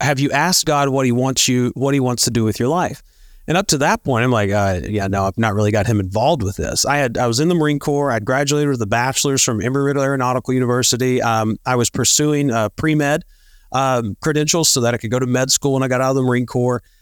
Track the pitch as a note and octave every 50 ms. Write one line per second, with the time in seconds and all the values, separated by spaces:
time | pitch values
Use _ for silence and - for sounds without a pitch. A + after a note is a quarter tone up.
0 | C3 C#3 C#3+ C3 C#3+ C3+ B2+ C#3 D#3 F3 F3+ - - D#3 D3+ C#3+ C#3+ C#3 C3 C3+
1 | C3 B2+ A#2+ B2 B2+ C3 C3 - - - B2 B2 B2 B2 - A#2 B2+ C#3 C#3+ C#3
2 | B2+ B2+ B2 A#2 - - A#2 A#2+ A2 A2 G#2 - A#2 B2+ D#3+ F3+ E3+ A2 - -
3 | - _ _ - - - - - - - D#3 F3 G3 - - C#3 C#3 E3 G#3+ A3+
4 | - - C3 A2+ A#2+ B2+ B2 A2 G#2 G2 G2 G#2 G2+ G2 F#2+ F2+ - - G#2 G#2
5 | G2 F#2+ F#2+ G2 G2 G2 F#2+ - A2+ A2 G2 G#2 G#2+ G#2 G#2+ G#2+ G2 B2 A2+ G#2
6 | G2 F#2 G2 G#2+ A#2 D3 F3 C#3 G2+ G2 F#2+ - - - - - - - C#3 D3
7 | C#3 B2 - - B2+ A#2+ A#2 A2+ D3+ E3+ F3+ E3+ D3+ D3+ D3 C#3+ - D3+ C#3+ C#3+
8 | C#3+ C#3 A#2+ A2+ G#2+ A#2 B2+ C3+ D3 C#3 D3 D3 D3 C#3+ C#3 A#2+ A2+ G2 A2+ A#2
9 | A#2+ C3 C3 - - C#3+ C3+ B2+ - - A#2 G#2 F2 B2 C3 C#3 C#3 C#3 C#3+ C#3
10 | C3+ C3+ C#3 C3+ B2+ B2 B2+ B2+ - - B2+ B2+ B2+ A#2+ B2 B2 B2 - - A#2
11 | B2+ B2+ B2+ B2 A2 A#2 A2+ A2 A2 A2 G#2+ - - C3 B2+ B2 A#2 - - -
12 | B2+ - - - D3+ D3+ D3+ C#3+ C#3+ C#3 A2+ A#2 A2 G#2 - - - D#3 D#3 D3+
13 | D3 C#3 D3 E3 - - - _ _ _ - - _ - - B2+ C3+ C3+ C3 B2
14 | A#2 G#2 F2+ - - D#3 D3 D3 D3+ D#3 - F3 D#3 - - C3+ A#2 A#2 A#2 -
15 | - A2 A2 B2+ B2+ B2 B2 B2+ C3 C3 - - - C#3+ C3+ C3+ C3+ C3 B2+ B2
16 | C3 C3 C3+ C3+ C3 B2+ B2 B2 B2 A#2 - B2+ B2 B2 B2 A#2+ - _ _ _